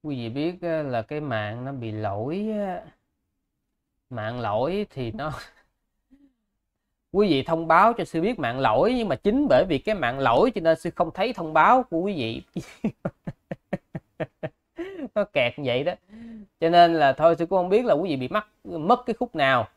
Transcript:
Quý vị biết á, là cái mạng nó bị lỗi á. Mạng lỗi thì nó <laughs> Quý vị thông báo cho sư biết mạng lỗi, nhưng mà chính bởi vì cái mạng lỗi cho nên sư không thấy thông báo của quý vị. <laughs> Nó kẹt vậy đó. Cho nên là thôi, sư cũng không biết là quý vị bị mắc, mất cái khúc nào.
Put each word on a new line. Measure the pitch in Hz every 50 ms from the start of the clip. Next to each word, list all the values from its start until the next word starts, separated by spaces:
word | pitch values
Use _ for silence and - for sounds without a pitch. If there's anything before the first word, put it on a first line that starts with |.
Quý | - 151 143
vị | 127 117 117
biết | 113 139 151 170 180 180
á, | 175 170 160 156
là | 151 139 123 117
cái | 110 _ 147 151
mạng | 151 143 120 107 104 104 110 120 127
nó | 135
bị | 143 127 117 113
lỗi | 107 107 107 101 98 101 113 135 165 196 208 220
á. | 214 208 202 190 180 175 - 160 _ _ _ _ _ _ _ _ _ _ _ _ _ _ _ _ _ _ _ _ _ _ _ _
Mạng | 127 113 104 110 120 123
lỗi | 117 104 104 110 127 156 185 208 208 _
thì | _ 139 127 113
nó | 107 110 139 151
<laughs> | 131 - - - _ _ _ _ _ _ _ _ _ _ _ _ 262 277 285 269 _ _ _ _ _ _ _ _ _ _ _ _ _ _ _ _
Quý | - 190 208 196
vị | 156 135
thông | 131 - 165 160 165 160
báo | 160 175 196 226
cho | 233 226 175
sư | - - 165
biết | 165 220 254 -
mạng | 143 113 120 131
lỗi, | 135 117 107 123 170 220 254
nhưng | 247 226 190
mà | 135
chính | - _ 202 220 277 294 233
bởi | - 180 196 190
vì | 156 135
cái | - - 214
mạng | 190 135 117 123 135
lỗi | 135 123 117 135 196 254 226
cho | 208
nên | 160 165 160 160
sư | - 175 -
không | - 180 165 -
thấy | - 196 247
thông | 240 - 170 156
báo | 156 156 156 202 240 262
của | 247 _ 170 165
quý | 180 202 202
vị. | 156 120 110 117 135 - _ _ 170 - - - _ - - - _ _ 185 - _ _ - - _ _ _ - _ _ _ - - _ _ _ 143 _ _ _ _ 160 - _ _ - 151 _ _ _ _ _
<laughs> | - 339 381 392 349 285 - _
Nó | 214 202
kẹt | - _ 143 123 120 -
vậy | - 143 127 120 127 147
đó. | 170 180 _ _ _ 208 226 233 233 226 220 202 _ _ _
Cho | 160 165
nên | 170 175 175 170 165
là | 160 147 139
thôi, | 131 - 151 170 170 156
sư | 170
cũng | 165 196 185
không | 180 180
biết | 196 233 254
là | 240 151
quý | 180 165 185
vị | 147
bị | 131 127 127
mắc, | 170 214 214 _ _ _ _
mất | 202 175 165 147 180 247 247 -
cái | - 220
khúc | - 247 233 -
nào. | 160 143 135 131 120 110 - _